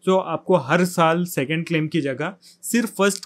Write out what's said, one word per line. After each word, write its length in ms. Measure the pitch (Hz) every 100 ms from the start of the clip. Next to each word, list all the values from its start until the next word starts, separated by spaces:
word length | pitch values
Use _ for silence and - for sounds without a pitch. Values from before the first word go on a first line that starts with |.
| -
So, 120 | 190
आपको 360 | 180 160 - 185
हर 260 | 127 165 180
साल 380 | 180 160 170 175
सेकंड 400 | - 131 160 165
क्लेम 200 | 165 156
की 140 | 165
जगह 340 | 139 127 156 202 - _
सिर्फ 260 | - 233 226
फर्स्ट 360 | - 196 196